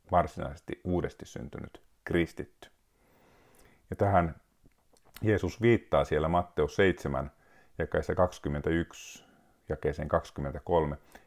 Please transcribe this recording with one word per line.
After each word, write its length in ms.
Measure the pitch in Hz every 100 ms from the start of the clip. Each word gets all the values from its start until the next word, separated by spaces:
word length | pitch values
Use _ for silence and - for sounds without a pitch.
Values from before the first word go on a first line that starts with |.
| -
varsinaisesti 680 | 90 80 - 71 73 - -
uudesti 420 | 92 90 - - -
syntynyt 560 | - - - - - _ _
kristitty. 680 | - 87 80 - - _ - _ _ _ _ _ _ _ _ _ - _ -
Ja 60 | -
tähän 400 | 101 98 85 - _ _ - _ _ _ _ -
Jeesus 400 | 107 101 90 -
viittaa 420 | 113 117 - 78
siellä 240 | 71 76 80
Matteus 480 | 87 90 - 73 -
seitsemän, 560 | 98 85 73 67 69 _ _ - _ -
jakeissa 380 | 80 80 - 85
kaksikymmentäyksi, 1080 | 90 - - 71 78 82 85 - - - _ _ _ _ -
jakeeseen 380 | - - 69 76
kaksikymmentäkolme. 920 | 85 - - 69 71 - 87 76 71 _ -